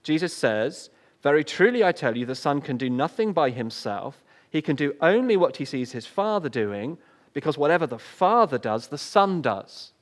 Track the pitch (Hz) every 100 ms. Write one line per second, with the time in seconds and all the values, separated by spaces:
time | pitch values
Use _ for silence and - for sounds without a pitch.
0 | - 156 170 - 127 107 110 - - _
1 | _ _ 143 151 147 - 202 247 190 170
2 | 131 120 123 127 151 143 143 123 127 123
3 | 160 - 220 170 139 123 113 - 113 101
4 | 135 - _ _ _ 156 156 139 143 -
5 | 165 214 254 202 165 - 135 135 123 123
6 | - - 208 208 151 120 104 101 120 170
7 | _ _ _ 147 156 147 147 170 151 117
8 | - - 185 233 196 127 117 110 - 147
9 | - 208 196 180 127 98 - - - _